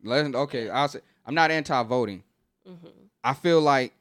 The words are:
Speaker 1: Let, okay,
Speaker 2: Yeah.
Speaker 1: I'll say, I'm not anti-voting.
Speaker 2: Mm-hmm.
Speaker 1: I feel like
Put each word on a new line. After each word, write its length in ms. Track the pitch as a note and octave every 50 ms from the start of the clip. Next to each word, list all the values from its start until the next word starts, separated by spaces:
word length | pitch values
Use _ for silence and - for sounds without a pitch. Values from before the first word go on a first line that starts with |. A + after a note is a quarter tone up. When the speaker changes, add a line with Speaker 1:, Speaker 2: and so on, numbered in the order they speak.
| -
Speaker 1:
Let, 300 | G#2+ A#2+ C#3+ D3+ C#3+ B2+
okay, 320 | B2 C#3 C3+ - B2 A2+
Speaker 2:
Yeah. 120 | G#2 F#2 C3
Speaker 1:
I'll 60 | C#3+
say, 140 | C#3 - - - _ _ _ _
I'm 100 | A#2 C#3
not 160 | E3 D#3+ D#3
anti-voting. 720 | D#3+ D#3+ C#3+ - D3 B2+ A#2+ A2 B2+ B2+ A#2+ G2+ G2 F#2 - _ _ _ _ _ _ _ _
Speaker 2:
Mm-hmm. 200 | F#3+ F3+ E3+ F3 - - _ - _ _ _ -
Speaker 1:
I 100 | A#2+ C#3
feel 260 | - - F3 E3 D#3+
like 320 | D3+ D3 C#3 C3+ B2+ - - _